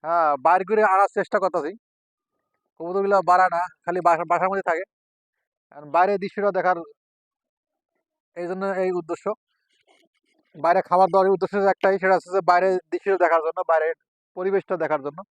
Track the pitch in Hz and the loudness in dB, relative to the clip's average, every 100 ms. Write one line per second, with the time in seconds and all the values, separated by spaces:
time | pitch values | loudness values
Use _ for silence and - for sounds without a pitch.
0 | 156 170 156 143 143 185 185 214 214 190 | 0 0 2 2 2 2 2 2 4 4
1 | 202 202 190 214 185 180 147 214 _ _ | 2 0 -2 -2 -2 -2 -6 -10 _ _
2 | _ _ _ _ _ _ _ _ 170 190 | _ _ _ _ _ _ _ _ -6 -2
3 | 196 202 175 180 185 170 180 _ - 180 | 2 2 4 4 4 0 -6 _ -6 0
4 | 170 160 170 180 185 196 190 175 587 _ | 2 2 0 0 0 -2 -2 -4 -6 _
5 | _ _ _ _ _ _ _ 139 147 156 | _ _ _ _ _ _ _ -20 -4 0
6 | 190 196 190 - 202 185 180 175 160 _ | 2 0 -6 -4 -2 0 -2 -2 -6 _
7 | _ _ _ _ _ _ _ _ _ _ | _ _ _ _ _ _ _ _ _ _
8 | _ _ _ - 175 190 196 190 185 180 | _ _ _ -12 -10 -6 -6 -2 -2 -4
9 | 160 170 202 214 _ _ _ _ _ _ | -6 -8 -6 -8 _ _ _ _ _ _
10 | _ _ _ _ _ 160 160 185 - 180 | _ _ _ _ _ -6 0 0 0 2
11 | 190 190 190 185 185 202 196 185 190 190 | 4 4 2 0 -2 0 0 2 0 0
12 | 185 185 175 190 175 175 190 185 _ 175 | 2 0 0 -2 2 2 2 -2 _ -8
13 | 202 190 170 165 160 175 180 160 156 165 | -2 0 2 2 0 -6 -2 0 0 -6
14 | _ _ _ - 185 196 - 180 156 151 | _ _ _ -8 -2 -4 -4 -6 -2 -4
15 | 139 151 202 | -6 -12 -20